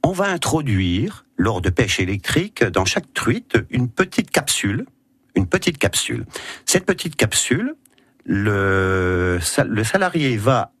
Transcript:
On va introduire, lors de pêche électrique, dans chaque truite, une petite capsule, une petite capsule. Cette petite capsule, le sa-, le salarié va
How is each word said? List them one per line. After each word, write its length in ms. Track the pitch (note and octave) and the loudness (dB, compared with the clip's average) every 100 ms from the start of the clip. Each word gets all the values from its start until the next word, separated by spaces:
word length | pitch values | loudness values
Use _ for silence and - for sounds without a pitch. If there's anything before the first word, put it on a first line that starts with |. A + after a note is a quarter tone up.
On 80 | - | 0
va 140 | F#3 G3+ | 0 0
introduire, 960 | F3 - D#3+ C#3+ G2 F2+ F2+ F3+ - _ - | 0 -2 -2 0 0 2 0 -2 -6 _ -2
lors 240 | A#2 F#2 | 0 0
de 100 | G2 | 0
pêche 280 | F2+ A2 - | 0 0 0
électrique, 640 | F#2 G2+ - D3+ G3+ - | -2 -2 0 -2 -2 0
dans 220 | G#2+ F2 | 0 2
chaque 280 | F#2+ - - | 0 -2 -4
truite, 440 | - - - - A2+ F2 | -4 -2 -2 0 -2 0
une 180 | B2 B2 | -2 -2
petite 420 | - F#3 - - | 0 0 -2 0
capsule, 560 | - - - G2 G#2 B3+ _ _ _ _ | -2 0 -2 0 -2 -6 _ _ _ _
une 120 | - G2 | -2 0
petite 300 | F#3+ F#3 D#3+ | 0 0 0
capsule. 480 | - - - E2 - - - - | 0 0 -4 -6 -8 -12 -14 -8
Cette 220 | - F#3 F#3 | 0 0 2
petite 280 | F#3 E3+ | -2 -4
capsule, 600 | - G#2+ - - C#3 B3 D#4+ _ _ _ _ | 0 0 0 0 0 -2 -6 _ _ _ _
le 1120 | - G2 G#2 G2+ G2 F#2+ F#2+ F#2 F2+ F2+ F2+ F2 | -2 0 2 2 2 2 2 2 2 2 2 0
sa-, 220 | E2+ - | 0 0
le 200 | C3 A2 | 0 0
salarié 540 | A2+ G3 F#3 E3+ C#3 A2 | 0 0 0 0 0 0
va 340 | A2 B2+ - _ | 2 2 0 _